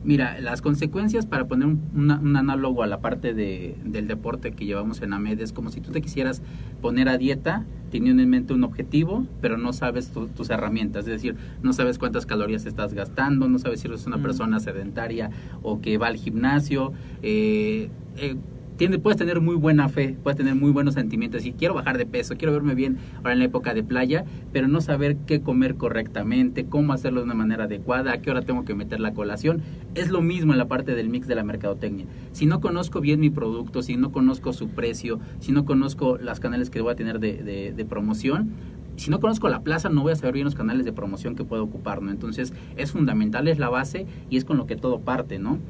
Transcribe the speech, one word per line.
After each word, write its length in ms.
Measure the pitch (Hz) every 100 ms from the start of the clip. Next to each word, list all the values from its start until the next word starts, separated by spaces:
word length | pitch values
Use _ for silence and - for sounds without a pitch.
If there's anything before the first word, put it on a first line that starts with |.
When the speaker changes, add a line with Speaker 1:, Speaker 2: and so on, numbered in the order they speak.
Speaker 1:
Mira, 360 | 147 143 127 -
las 200 | 127 120
consecuencias, 640 | 151 143 156 175 214 226 214
para 180 | 135 123
poner 200 | 127 143
un, 140 | 151 - -
una, 240 | 143 147
un 160 | 147 143
análogo 460 | 135 135 135 123
a 60 | 110
la 120 | 98
parte 360 | - - 123 110
de, 420 | 101 92 90 - 101
del 220 | 107 104
deporte 440 | 107 117 113 117
que 140 | - 101
llevamos 360 | 101 107 113
en 120 | 107
amed, 260 | 98 104 107
es 140 | 110
como 160 | - 117
si 100 | -
tú 120 | -
te 100 | 160
quisieras 400 | 151 - 131 127 - - - -
poner 260 | 117 120 131
a 100 | 131
dieta, 460 | 131 139 160 196 220 - -
teniendo 320 | - 123 127
en 60 | 127
mente 240 | 127 123
un 100 | 131
objetivo, 640 | 123 - 151 151 165 208 262 -
pero 160 | 120 113
no 140 | 120
sabes 380 | 120 123 120 123
tu, 180 | 120 113
tus 220 | - 113
herramientas, 560 | 110 107 110 107 107 113
es 60 |
decir, 220 | 110 117 110 - -
no 100 | 131
sabes 280 | 127 127 123
cuántas 260 | 123 117 -
calorías 400 | 107 104 107 110
estás 280 | 104 104 101
gastando, 520 | 98 - 139 139 131
no 120 | 127
sabes 200 | 127 113
si 80 | 120
eres 200 | 113 -
una 100 | 113
Speaker 2:
Mm. 60 |
Speaker 1:
persona 360 | 135 - 113 110
sedentaria 680 | 107 95 101 120 117 113 107 - - -
o 180 | 110 107
que 180 | 113 107
va 100 | 117
al 100 | 110
gimnasio, 760 | 117 113 127 143 143 139 131 - - -
eh, 680 | 107 107 107 107 107 110 107 - - -
eh, 180 | 143 131 - - - -
tiene, 200 | 175 190
puedes 200 | 202 208
tener 240 | 175 170
muy 140 | 165 170
buena 320 | 151 151 135
fe, 280 | - 135 131
puedes 140 | - 143
tener 180 | 135 135
muy 160 | 143
buenos 240 | 143 143 135
sentimientos, 500 | 110 110 113 113 117
y 60 |
quiero 240 | 120 165 -
bajar 240 | - 131
de 80 | 117
peso, 260 | 113 - -
quiero 160 | 160
verme 200 | 147 143
bien 240 | 127 135 131 - -
ahora 160 | 123
en 60 | 247
la 60 | 254
época 300 | 254 175 110
de 80 |
playa, 420 | 110 127 127 156 - - -
pero 140 | 135 131
no 140 | 151
saber 360 | 156 143 143 147 -
qué 140 | 156
comer 340 | - 127 131 -
correctamente, 880 | 120 110 110 107 101 127 127 127 -
cómo 260 | 147 151
hacerlo 280 | 139 127 127
de 60 | 120
una 100 | 113
manera 300 | 110 110 107
adecuada, 480 | 101 90 123 131
a 80 | 120
qué 100 | -
hora 100 | 127
tengo 240 | 120 127 -
que 80 |
meter 260 | 101 104 110
la 140 | 110
colación. 480 | 107 101 107 151 165 - - -
Es 160 | 170 180
lo 140 | 185
mismo 300 | 165 175 156
en 40 | 135
la 100 | 113
parte 280 | 127 131 120
del 140 | 113
mix 180 | 123 123
de 80 | 117
la 80 |
mercadotecnia. 640 | 104 104 101 98 107 98 92 - -
Si 160 | - 156
no 120 | 160
conozco 420 | 180 175 170 180
bien 180 | 143 151
mi 100 | 151
producto, 540 | 147 117 113 117 131
si 140 | 123 123
no 140 | 131
conozco 400 | 143 131 127 135
su 180 | 120 110
precio, 500 | - 117 117 117 110 - -
si 100 | -
no 120 | 139
conozco 540 | 143 135 139 143 131 127
los 220 | 123 110
canales 320 | 123 120 123
que 100 | 117
voy 120 | 113
a 20 | 120
tener 240 | 113 110
de, 240 | 110 104
de, 300 | 104 98 98
de 120 | 110 107
promoción, 640 | 104 104 107 - 156 220 - - - - -
si 160 | -
no 80 | 165
conozco 280 | 220 220 196
la 140 | 117
plaza, 280 | 113 160 165
no 120 | 151
voy 120 | 143
a 20 | 160
saber 180 | 131
bien 120 | 135 143
los 100 | 143
canales 300 | 110 127 123
de 60 |
promoción 440 | 107 104 101 123 113
que 80 |
puedo 200 | 107 113
ocupar, 380 | 107 107 104 101
¿no? 80 | 98
Entonces, 420 | 101 113 110 127 - - -
es 140 | 147
fundamental, 560 | - 143 107 107 110 147
es 120 | 156
la 100 | 123
base 360 | 123 139 185 190 - -
y 80 | 131
es 80 | 131
con 120 | 147
lo 80 | 113
que 100 | 110
todo 260 | 131 117
parte, 380 | 107 127 - 98
¿no? 200 | 98 151 -